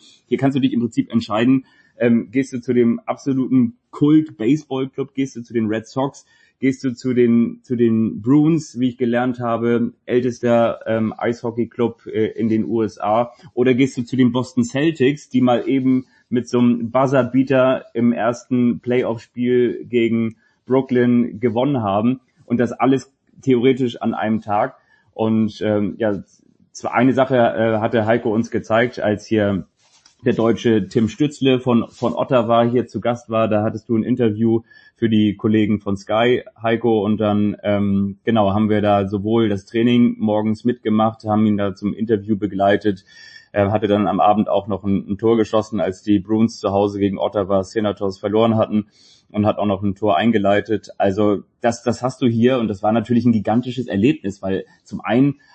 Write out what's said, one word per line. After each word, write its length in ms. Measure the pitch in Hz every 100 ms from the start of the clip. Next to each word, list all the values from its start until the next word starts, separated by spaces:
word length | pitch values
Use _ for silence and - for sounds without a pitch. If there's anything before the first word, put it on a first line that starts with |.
| - _ -
Hier 120 | 120
kannst 180 | 139 139
du 40 |
dich 120 | 131
im 80 | 120
Prinzip 300 | 117 - -
entscheiden, 560 | 117 117 104 131 135 - _ _ -
ähm, 340 | 120 117 95
gehst 200 | 127 131
du 80 | 127
zu 140 | 123
dem 260 | 123 117 117 -
absoluten 720 | 123 143 131 123 131 117 - _
Kult-Baseball-Club, 1200 | - 147 156 156 - 110 151 - 131 135 - 135
gehst 220 | - 135 117
du 60 |
zu 100 | 117
den 160 | 113 107
Red 180 | 110 110
Sox, 400 | 135 139 - _ _ _ _
gehst 240 | 135 131
du 120 | 135
zu 200 | 120 131
den, 460 | 120 120 117 117 -
zu 140 | - 120
den 460 | 117 110 110 -
Bruins, 580 | 110 147 151 165 - 117
wie 80 | 127
ich 100 | 120
gelernt 400 | 120 120 127 123
habe, 540 | 117 113 117 117 117 -
ältester, 760 | - 123 123 120 120 117 113 - -
ähm, 280 | 110 110 -
Eishockey-Club, 880 | 113 117 120 113 113 - 117 - -
äh, 200 | 107 110
in 220 | - 113
den 160 | 110
U 180 | 80 113
S 160 | 107 -
A, 320 | 101 110 120 - -
oder 220 | - 123
gehst 220 | 123 131 -
du 60 |
zu 140 | 117 127
den 160 | 123
Boston 320 | 120 123 -
Celtics, 640 | 117 135 160 160 127 147 -
die 120 | 127
mal 280 | 123 117 -
eben 380 | 135 131 127 - _ -
mit 180 | 120 117
so 100 | 123
einem 320 | 120 120 113
Buzzer-Beater 920 | 127 131 135 120 131 131 131 131 131 -
im 200 | 117 120
ersten 680 | 117 110 120 - 123 120 92
Playoff-Spiel 1040 | 120 123 104 113 - 120 123 123 120 -
gegen 520 | 104 120 113 113 113 - _ _ -
Brooklyn 720 | 131 131 123 123 120 - 104
gewonnen 440 | 120 110 135 135
haben 400 | 104 98 120 131 _ _ -
und 120 | 120
das 140 | 117
alles 400 | - 131 135 - _ _ -
theoretisch 580 | 131 123 127 127 123 117
an 140 | 113
einem 260 | - 107 107
Tag. 360 | 110 104 139 - _ _ _
Und, 480 | - 110 110 107 -
ähm, 340 | 104 104 101 -
ja, 260 | 110 98 - _ _ _ _
zwar 220 | - -
eine 180 | 113 131
Sache, 240 | 120 131 127
äh, 420 | 117 - 113 110
hatte 280 | 110 113 107
Heiko 280 | 120 120
uns 160 | 107 113
gezeigt, 480 | 110 - 110 123 -
als 280 | 107 101 -
hier 400 | 110 101 95 - _ _ _ _ _
der 80 | 123
deutsche 560 | 113 113 104 120 110 95
Tim 200 | 123 110
Stützle 520 | - 147 - 131 127
von, 280 | 127 117 117
von 240 | - 120
Ottawa 500 | - 131 131 113 117
hier 220 | 120 120 117
zu 140 | 110
Gast 280 | 117 120 -
war, 180 | 113 110
da 160 | 104
hattest 280 | 110 107 -
du 60 | 113
ein 60 |
Interview 600 | 101 127 117 104 113 110 - - _ -
für 140 | 113
die 260 | 107 107 98
Kollegen 440 | 107 110 104 101
von 160 | 101 98
Sky, 460 | - 107 120 127 - -
Heiko, 440 | 113 113 117 110
und 140 | 101 104
dann, 380 | 107 104 104 -
ähm, 560 | 104 101 101 98 101 98
genau, 280 | - 113 101
haben 180 | 104 107
wir 100 | 107
da 260 | 104 101 98
sowohl 440 | 101 101 117 110
das 160 | 98 -
Training 500 | 117 120 120 120 -
morgens 460 | 107 107 107 107
mitgemacht, 600 | 120 120 110 107 110 110
haben 220 | 107 104 110
ihn 120 | 104
da 160 | 101
zum 180 | 90 101
Interview 460 | - 113 107 101 101
begleitet, 680 | 101 95 98 104 107 92 - - - - _
äh, 140 | 104 101
hatte 180 | 104 101
dann 220 | 101 92
am 100 | 92
Abend 300 | 92 104 -
auch 180 | 98 98
noch 160 | 92
ein, 220 | 98 98 -
ein 100 | 98
Tor 180 | 110 117
geschossen, 420 | 107 110 104 104
als 240 | 95 92
die 180 | - 101
Bruins 380 | 95 110 113 -
zu 120 | 104
Hause 280 | 98 104 101
gegen 200 | 101 95
Ottawa 440 | 101 107 95 98
Senators 560 | 95 113 104 98 98 95
verloren 380 | 104 107 113 110
hatten 300 | 104 107 - _ _ _ _
und 160 | 104 104
hat 120 | -
auch 80 | 104
noch 160 | 95
ein 120 | 101
Tor 220 | 92 107 78
eingeleitet. 760 | 110 110 98 104 101 104 - -
Also 440 | 101 95 104 98 - _
das, 220 | - 117
das 200 | 120 113
hast 180 | 127 -
du 60 | 127
hier 320 | 113 123 131
und 80 | 107
das 160 | 98
war 80 | 107
natürlich 340 | 113 107 120
ein 80 | 120
gigantisches 540 | 113 95 117 127 120 120
Erlebnis, 560 | 101 120 156 98 -
weil 220 | 95 95 - _
zum 180 | _ 98
einen 400 | 92 120 143 139 _